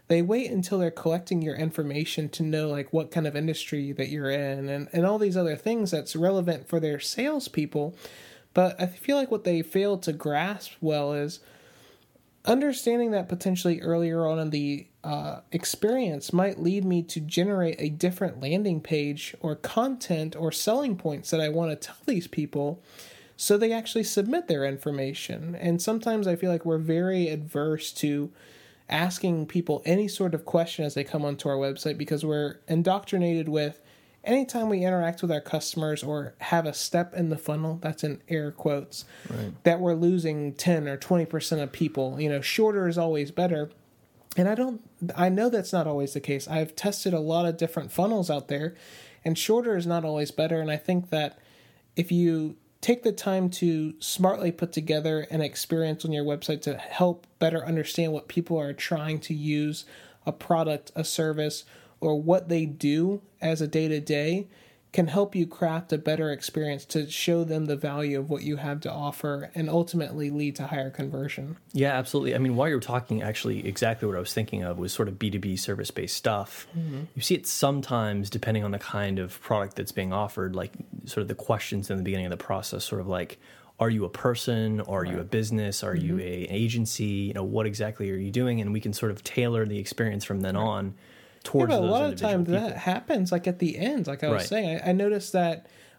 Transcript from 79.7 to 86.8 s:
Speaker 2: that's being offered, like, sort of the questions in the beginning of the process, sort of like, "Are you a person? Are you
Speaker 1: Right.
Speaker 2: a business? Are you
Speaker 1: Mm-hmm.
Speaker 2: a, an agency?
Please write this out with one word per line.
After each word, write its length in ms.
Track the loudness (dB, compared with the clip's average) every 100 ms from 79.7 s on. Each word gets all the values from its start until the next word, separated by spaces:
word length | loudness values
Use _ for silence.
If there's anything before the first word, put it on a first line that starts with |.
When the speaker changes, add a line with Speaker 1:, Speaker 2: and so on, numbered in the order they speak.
Speaker 2:
that's 160 | -6 -6
being 220 | -4 -2
offered, 420 | -2 -4 -4 -4
like, 200 | -4 -6 -10 -14 -14 -8
sort 160 | -6
of 60 | -4
the 60 |
questions 560 | -6 -2 -2 0 -6 -4
in 60 | -4
the 80 |
beginning 220 | -2 -2 -2
of 40 |
the 60 | -6
process, 480 | -4 -6 -4 -6
sort 160 | -6 -6
of 80 | -2
like, 320 | -4 -4 -10 -20 -20 -18 0
"Are 100 | 2
you 140 | 2
a 60 | -2
person? 720 | 0 0 0 0 0 0 0
Are 220 | -2 -2
you 100 | -2
Speaker 1:
Right. 80 | -4
Speaker 2:
a 20 |
business? 580 | -2 0 0 0 -2 -2
Are 140 | -2 0
you 160 | 0 0
Speaker 1:
Mm-hmm. 20 |
Speaker 2:
a, 240 | -2 -6
an 60 | -4
agency? 520 | 0 0 2